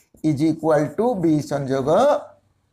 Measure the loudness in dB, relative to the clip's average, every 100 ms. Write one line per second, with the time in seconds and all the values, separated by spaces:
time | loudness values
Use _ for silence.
0 | _ _ -2 0 0 0 0 0 0 -2
1 | -2 0 0 0 0 -6 -4 -2 0 2
2 | 2 0 -4 _ _ _ _